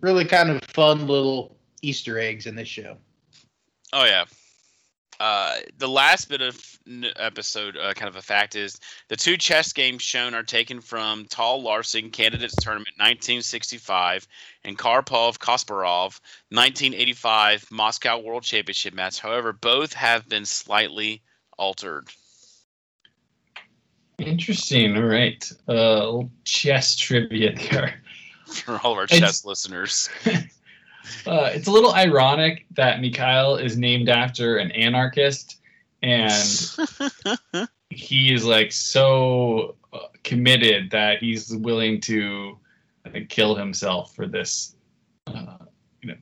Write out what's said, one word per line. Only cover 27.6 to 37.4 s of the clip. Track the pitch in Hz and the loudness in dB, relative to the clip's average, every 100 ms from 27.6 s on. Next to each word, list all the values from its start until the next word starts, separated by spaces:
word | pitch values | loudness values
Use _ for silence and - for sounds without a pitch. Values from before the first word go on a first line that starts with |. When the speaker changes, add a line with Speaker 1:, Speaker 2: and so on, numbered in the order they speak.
| - 135 - - - - - - - | -2 -2 -2 -6 -20 -20 -20 -20 -14
Speaker 2:
For | - - 110 | -12 -8 -2
all | 123 | 0
of | 104 | 0
our | 98 | 4
Speaker 3:
It's | 170 | 4
Speaker 2:
chess | 101 95 104 | 4 2 -6
listeners. | 95 95 90 98 - - - | -8 -8 -8 -4 -4 -4 -4
Speaker 3:
<laughs> | 220 175 - _ _ - _ - - - 185 | -2 -2 -4 _ _ -20 _ -20 -18 -12 -2
uh, | 165 135 | 2 2
it's | 147 175 | 0 4
a | |
little | 214 240 | 6 6
ironic | 185 185 143 131 147 160 165 - | 6 6 6 4 4 2 0 -6
that | - 131 117 | 0 2 2
Mikhail | 127 117 127 131 135 139 | -2 0 2 4 4 2
is | 123 117 | -2 0
named | 123 123 120 | 2 2 4
after | 120 127 123 117 110 | 2 2 0 0 0
an | 92 | -2
anarchist, | 110 117 127 127 135 139 139 - - _ _ _ - | 0 2 2 0 2 2 0 -10 -20 _ _ _ -6
and | 127 120 110 | 0 2 2
Speaker 2:
<laughs> | 104 101 - 170 - 311 - 277 - - 233 | 2 0 -2 -4 -4 -6 -4 -8 -6 -6 -6